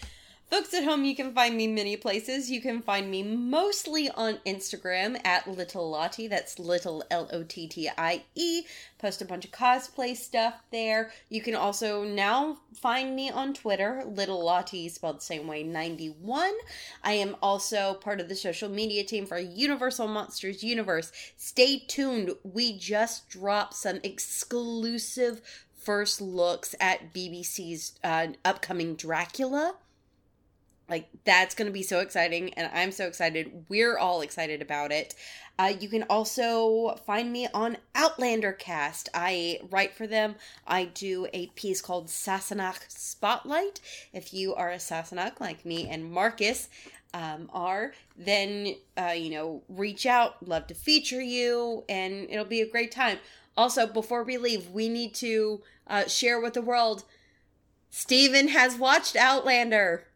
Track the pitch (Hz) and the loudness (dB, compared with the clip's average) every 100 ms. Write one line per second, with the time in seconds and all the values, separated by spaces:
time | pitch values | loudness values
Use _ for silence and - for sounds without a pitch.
0 | - - - - - 381 - 359 285 294 | -18 -18 -20 -16 -2 -2 0 0 2 2
1 | 277 269 262 247 240 226 220 214 202 208 | 2 0 0 4 4 4 2 0 -2 -2
2 | 220 202 240 269 247 247 254 233 226 202 | -2 -2 -2 -4 -2 -4 -2 -2 0 0
3 | 196 190 202 233 240 302 403 403 330 311 | 0 -4 -2 -2 2 2 2 0 -2 -2
4 | 285 - 220 214 196 190 - 196 185 185 | -2 0 -2 -2 -4 -4 -6 -6 -2 0
5 | 208 254 185 180 190 185 180 190 160 156 | 0 0 2 2 2 -6 -6 -4 -4 -2
6 | 170 226 220 196 - - 170 175 175 156 | -2 -4 -2 -2 -4 -6 0 0 0 -6
7 | - 170 160 170 165 - 165 170 156 - | -2 -2 -2 -6 -8 -10 -10 -6 -4 0
8 | 165 175 - - 339 339 330 - - - | 0 0 -4 -4 -2 -2 -4 -14 -20 -6
9 | 202 190 185 180 - - 247 254 262 - | -6 -4 -8 -8 -10 2 4 4 0 -6
10 | 247 240 - 233 226 233 - 226 220 220 | -4 -4 -2 0 0 -2 -8 -4 0 0
11 | 220 - - 220 226 220 202 202 220 208 | 0 -8 -8 -6 -2 0 0 0 -2 -2
12 | 208 202 202 254 302 285 - - 247 254 | -2 0 2 2 0 -4 -14 -2 0 2
13 | 262 262 269 269 269 277 214 190 202 262 | 0 -2 -2 -2 -4 -4 0 0 0 -2
14 | 233 202 190 185 170 180 180 185 170 - | -6 -4 -2 0 4 2 2 -6 -8 -6
15 | 165 143 - 160 160 151 156 165 165 160 | -6 -6 -8 -8 -6 -6 -6 -4 -4 -6
16 | 160 156 196 277 370 440 - - - - | -10 -10 -4 0 0 -2 -10 -16 -16 -6
17 | 208 208 196 196 202 196 - 208 196 196 | 0 0 0 0 2 2 0 0 0 -2
18 | 208 196 170 190 190 165 208 202 220 202 | -4 -6 -6 -4 -4 -4 -4 -2 -2 -2
19 | 196 214 196 175 180 185 285 269 254 247 | -2 -4 -4 -6 -6 0 0 2 0 -2
20 | 214 214 - - 196 196 220 233 190 165 | -2 -2 -4 -6 -6 -6 -2 -2 0 0
21 | 160 - - - - - 262 269 - - | -2 -10 -18 -14 0 6 6 4 -4 -2
22 | 269 240 185 - 190 202 247 190 175 208 | 0 0 -2 -4 -6 -4 -4 -4 -2 0
23 | 220 - - 185 196 208 - - 196 190 | 0 -2 -12 -6 0 0 -2 -4 -4 -4
24 | 196 - - - - 240 233 233 233 233 | -6 -6 -6 -6 -4 -4 -2 -4 -4 -4
25 | - 254 240 226 - - _ - - 208 | -4 0 -2 -2 -14 -20 _ -10 -2 0
26 | 208 - 196 180 175 175 - - 185 - | 0 -2 -2 0 2 0 -4 0 2 0
27 | 160 185 180 175 175 - 170 160 - - | -4 -10 -8 -8 -8 -8 -8 -8 -10 -4
28 | 175 160 165 - 185 185 - 180 165 156 | 0 0 0 0 0 0 -2 -2 -2 -4
29 | 160 160 175 - 262 285 330 370 _ _ | -2 -2 -2 -2 0 0 0 -4 _ _
30 | _ _ _ _ _ _ _ _ - 170 | _ _ _ _ _ _ _ _ -6 -6
31 | - - - 185 185 - 208 196 190 180 | -6 0 6 8 6 0 -4 -4 0 0
32 | 190 180 165 170 185 - 165 170 185 185 | 0 2 2 0 -4 -4 -4 0 -2 -2
33 | 180 - 165 160 156 170 160 208 240 - | -6 0 0 0 -6 -10 -2 2 4 4
34 | 185 175 147 - 156 151 147 147 147 151 | 2 2 -2 -4 -4 -4 -4 -4 0 -2
35 | - - - - - - 190 190 202 220 | -4 -12 -16 -18 -8 0 2 2 -2 0
36 | - 214 220 254 233 226 226 226 226 - | 2 2 2 0 2 4 4 4 2 -2
37 | - 208 240 240 247 208 277 - _ 262 | -2 0 0 -2 -2 0 0 -2 _ 4
38 | 320 320 247 220 202 190 - 160 147 - | 4 4 2 2 0 -2 -4 -2 -2 -4
39 | - 170 180 180 170 165 175 190 190 - | -6 -2 0 0 -2 -4 0 2 2 -2
40 | 214 220 214 214 - - - 185 180 - | -2 2 0 -2 -18 -12 -2 0 0 -6
41 | 196 185 185 185 175 - 202 185 - 180 | -4 -4 -4 -6 -8 -6 -4 -2 -2 -4
42 | 160 - 202 190 - 202 185 - - - | -4 -6 -2 -2 -2 -4 -4 -6 -12 -12
43 | - - 302 359 - 311 392 - - - | -12 -2 0 0 0 0 -2 -6 -16 -18
44 | - 185 - 190 190 - 175 180 - 165 | -14 -14 -10 -4 -4 -2 -2 -4 -6 -6
45 | 165 180 208 - 208 160 170 165 - 160 | -4 -4 -4 -4 -8 -8 -6 -6 -4 -6
46 | 165 175 226 226 208 247 - - - - | -4 2 2 2 0 0 -6 -16 -20 -20
47 | _ 175 160 156 170 180 180 196 269 - | _ -8 -8 -8 -8 -4 -2 -2 -4 -8
48 | _ - 190 202 196 202 202 - _ - | _ -6 2 2 2 -2 -4 -6 _ -2
49 | 175 170 160 156 160 151 - 185 208 202 | 0 0 -2 -4 -4 -6 -10 -6 -4 0
50 | 254 247 233 - 180 165 - 165 294 302 | 4 6 4 0 -4 -4 -4 -4 4 4
51 | 294 254 254 247 240 240 233 226 - 190 | 4 -4 -2 0 2 0 -2 -4 -4 -4
52 | 190 196 - 214 202 226 220 233 233 247 | -4 -6 -6 -4 -2 0 0 0 0 0
53 | 240 185 - - _ - 240 254 226 226 | 0 0 -8 -20 _ 4 4 6 2 2
54 | 220 240 233 247 240 214 175 196 226 233 | -2 -2 -2 0 0 -2 -4 -2 0 -2
55 | 226 - 240 220 214 202 - _ - 202 | -4 -4 0 2 2 -2 -10 _ -2 0
56 | - - 240 240 233 240 233 240 226 208 | 2 2 4 4 0 -2 2 4 4 0
57 | - _ _ _ _ _ _ _ _ - | -8 _ _ _ _ _ _ _ _ -4
58 | - 262 277 269 285 277 254 240 262 320 | 6 8 10 8 6 6 6 6 6 6
59 | - 214 254 269 262 247 233 214 185 170 | 6 6 6 6 6 4 6 4 4 0
60 | - | -6